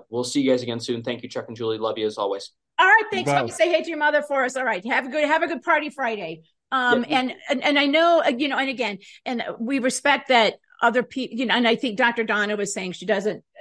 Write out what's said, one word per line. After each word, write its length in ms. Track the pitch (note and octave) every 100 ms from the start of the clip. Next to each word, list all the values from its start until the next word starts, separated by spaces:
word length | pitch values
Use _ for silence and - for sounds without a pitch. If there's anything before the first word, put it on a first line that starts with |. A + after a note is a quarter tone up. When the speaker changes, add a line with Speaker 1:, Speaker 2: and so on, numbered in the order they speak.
| -
Speaker 1:
we'll 140 | A#2
see 180 | B2 D3
you 100 | C3
guys 120 | B2+
again 160 | B2 A#2
soon. 240 | A#2 A#2+
Thank 200 | A2+ A#2+
you, 60 | -
Chuck 160 | B2 -
and 100 | A2+
Julie. 200 | A2+ A2
Love 200 | A2 G#2+
you 80 | G#2+
as 100 | G#2+
always. 340 | G2+ G2 - _ _ -
Speaker 2:
All 60 | F#4
right, 180 | A4 G#4+
thanks. 180 | G4 F4
Speaker 3:
Bye. 80 | C#4+
Speaker 2:
Let 80 | C4
me 60 |
say 180 | - E4
hey 120 | D#4+
to 80 | D#4+
your 80 | D#4
mother 240 | D4+ D4
for 240 | D4 C#4 B3+
us. 100 | C4
All 80 |
right, 220 | B3+ F#3+ G#3+
have 220 | - B3
a 20 |
good, 160 | D4 D4
have 160 | D#4+
a 40 | E4
good 160 | D4+
party 260 | - D4+ D4
Friday. 540 | B3 B3 G#3+ E3 D#3+ - _ _
Um, 320 | C4 B3 B3 A#3+
Speaker 1:
Yeah. 100 | C4
Speaker 2:
and, 140 | B3+ - -
and, 140 | C4
and 160 | B3+ C#4+
I 60 | C#4+
know, 340 | D4+ E4+ E4+ D4
uh, 40 | A#3+
you 100 | D4
know, 100 | B3+
and 120 | C4+
again, 300 | B3+ A3 G3 - - -
and 180 | A#3+ - -
we 200 | A#3 C#4
respect 480 | B3 - C#4+ C#4 -
that 260 | B3 G#3 - _ -
other 200 | A#3 A#3
people, 340 | A#3+ - B3 A#3
you 100 | B3
know, 80 | G#3+
and 120 | A#3
I 80 | A#3
think 220 | C4 G3+
Doctor 260 | A#3+ A#3
Donna 320 | A3 G#3 G3+ G#3
was 160 | G3
saying 180 | G#3 F#3
she 120 | F3 F#3
doesn't, 360 | G3+ G3+ E3+ - -